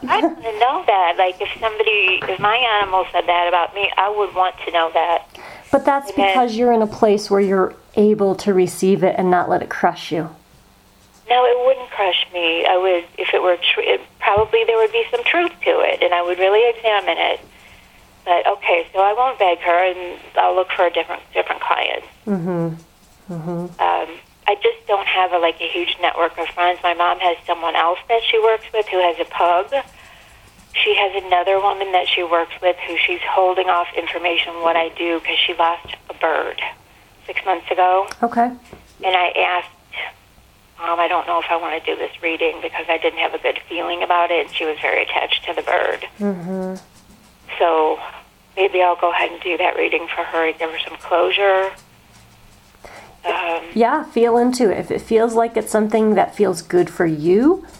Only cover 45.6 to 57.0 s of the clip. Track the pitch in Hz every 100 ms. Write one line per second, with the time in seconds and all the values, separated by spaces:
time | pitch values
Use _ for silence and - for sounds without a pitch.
45.6 | - - - - - - 202 180 170 190
46.6 | 185 190 - - - - _ _ - -
47.6 | 175 160 156 156 - - - _ _ 190
48.6 | 196 180 180 175 175 180 175 170 185 165
49.6 | 175 - 170 165 170 170 160 165 160 156
50.6 | 160 160 - 165 - 170 185 185 202 190
51.6 | 190 - - _ _ - - _ - -
52.6 | _ _ - - - - 175 175 170 165
53.6 | 165 220 233 302 - 233 233 233 247 247
54.6 | 220 - - 226 - 220 233 226 233 226
55.6 | - 214 214 220 214 196 - - 196 170
56.6 | - 180 175 -